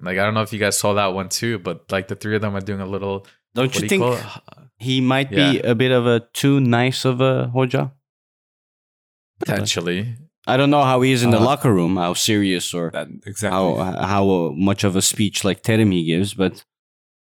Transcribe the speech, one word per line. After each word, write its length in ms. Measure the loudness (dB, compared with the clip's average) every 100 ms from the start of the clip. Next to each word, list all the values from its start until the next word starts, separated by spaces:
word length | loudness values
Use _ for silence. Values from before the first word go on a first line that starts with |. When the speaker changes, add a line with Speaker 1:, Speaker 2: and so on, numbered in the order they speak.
Speaker 1:
Like, 160 | -6 -2
I 40 |
don't 100 | 0
know 80 | 0
if 100 | -2
you 60 | -2
guys 180 | -2 0
saw 160 | 0
that 200 | 2 0
one 140 | -2 -6
too, 300 | -4 -4 -4
but, 320 | -6 -10 -6
like, 160 | -6 -6
the 80 | -8
three 200 | -4 -2
of 60 |
them 140 | -2 -6
are 60 |
doing 180 | -6 -8
a 40 | -6
little, 400 | -6 -6 -8 -10 _ _ -4
Speaker 2:
Don't 100 | -2
Speaker 1:
what 60 | -2
Speaker 2:
you 40 |
Speaker 1:
do 40 | -2
you 40 |
Speaker 2:
think 140 | 0
Speaker 1:
call 100 | 0
it? 100 | -2 -8 -18 -20 -20 -20 -10
Speaker 2:
he 240 | -4 0
might 280 | 2 0 0
be 60 | 2
Speaker 1:
Yeah. 340 | 2 2 0
Speaker 2:
a 40 | 2
bit 160 | 2
of 140 | 2 2
a 140 | 0 -2
too 260 | -2 2 4
nice 420 | 4 2 2 0
of 160 | -2 0
a 320 | 0 0 -2
Hoja? 380 | 0 0 0 -4 -8 _ _ _ _ _ _ _ _ _ _ _ _ _ -10
Speaker 1:
Potentially. 760 | -4 -2 -2 -2 -2 -4 -4 -10 -16 _ -2
Speaker 2:
I 100 | 2
don't 120 | 4
know 140 | 4
how 180 | 4 4
he 100 | 4
is 120 | 4
in 60 | 4
the 80 | 4
Speaker 1:
Uh, 40 | 4
Speaker 2:
locker 280 | 4 4
room, 240 | 4 2 0
how 160 | 0
serious 600 | 0 0 2 2 0 -4
or 160 | -6 -6
Speaker 3:
That, 160 | -6 -10 -14 -14
exactly. 340 | -6 -2 0
Speaker 2:
how, 420 | 0 0 -4 -4 -2
how 480 | 0 2 2 0 0
much 280 | 0 0
of 120 | 0 0
a 60 |
speech 420 | 0 0 -2 -2
like 180 | -4 -2
Terim 300 | 0 2 4
he 140 | 2 0
gives, 280 | 0 -2
but 300 | -2 -4 -4 -18 _ _ _ _ _ _